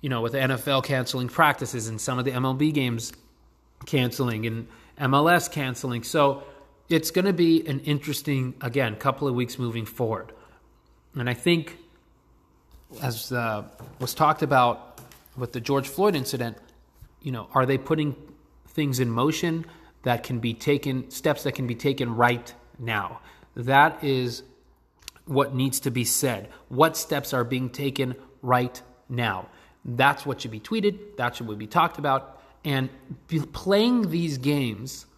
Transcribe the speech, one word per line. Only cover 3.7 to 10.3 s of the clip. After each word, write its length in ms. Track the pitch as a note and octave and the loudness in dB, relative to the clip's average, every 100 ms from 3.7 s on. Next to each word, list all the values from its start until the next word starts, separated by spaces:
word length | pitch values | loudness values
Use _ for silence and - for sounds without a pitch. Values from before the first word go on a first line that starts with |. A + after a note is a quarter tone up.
| _ | _
canceling 640 | A#2+ C#3+ B2 - B2+ A2 A2+ | -2 2 2 0 -2 -2 -4
and 200 | A2+ A2+ - - - | -6 -10 -18 -20 -4
M 160 | C#3 | 2
L 160 | C#3 D#3 | 4 6
S 200 | F3 E3+ | 4 2
canceling. 540 | - C3 A#2+ C3+ A#2+ | -4 -6 -4 -4 -6
So 400 | A2+ D#3+ C#3+ C3+ - - - _ _ | -2 4 4 4 -8 -20 -20 _ _
it's 220 | E3 D#3+ | 0 2
gonna 240 | F#3+ F#3+ | 2 2
be 320 | F3 E3+ E3 - | 4 4 4 2
an 140 | C3+ | -4
interesting, 720 | C#3+ D3 D#3 C#3 - C3+ B2+ B2+ | 0 -2 -2 -6 -2 -2 -2 -6
again, 340 | B2+ B2 B2 G#2 | -4 0 0 0
couple 320 | C#3 C3+ C#3+ | -2 0 -2
of 60 | |
weeks 240 | B2 B2 - | 0 -2 -4
moving 260 | A#2+ A2+ | -4 -4
forward. 480 | A2 - A#2 G#2+ F2+ | -8 -4 -2 -2 -8